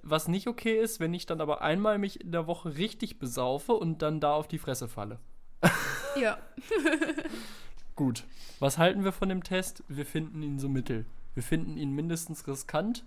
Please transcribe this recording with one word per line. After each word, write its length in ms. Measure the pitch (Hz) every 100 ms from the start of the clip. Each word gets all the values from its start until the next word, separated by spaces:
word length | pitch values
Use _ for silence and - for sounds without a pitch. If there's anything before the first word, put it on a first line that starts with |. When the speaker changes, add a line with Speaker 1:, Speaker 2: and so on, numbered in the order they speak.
Speaker 1:
was 240 | 151 156 165
nicht 180 | 190 247
okay 320 | 233 226 220
ist, 200 | 226 -
wenn 160 | 165 175
ich 100 | -
dann 160 | 160
aber 220 | 151 147
einmal 340 | 156 180 214 202
mich 240 | 196 -
in 100 | 175
der 140 | 165 160
Woche 320 | 170 170 143
richtig 400 | 214 - 139 -
besaufe 560 | 127 120 127 139 -
und 300 | 226 165 160
dann 160 | 156 156
da 160 | 147 151
auf 120 | 151
die 120 | 156
Fresse 280 | - 131 117
falle. 300 | - 104 110 - - - -
<laughs> 80 | - - - - 554 285
Speaker 2:
Ja. 160 | 220 - - - -
<laughs> 1300 | 440 294 302 320 294 - 226 - - - - - -
Speaker 1:
Gut. 300 | 135 113 - - - -
Was 180 | 139 170
halten 260 | 175 196
wir 80 | 196
von 160 | - 190
dem 160 | 185
Test? 400 | 170 185 185 - -
Wir 160 | 139 143
finden 360 | 156 156 156
ihn 180 | 147 139
so 100 | 139
mittel. 360 | 131 120 110 113 - -
Wir 100 | 127
finden 320 | - 160 165 156
ihn 140 | 143
mindestens 560 | 139 165 165 - 147 -
riskant, 560 | 135 - 151 208 247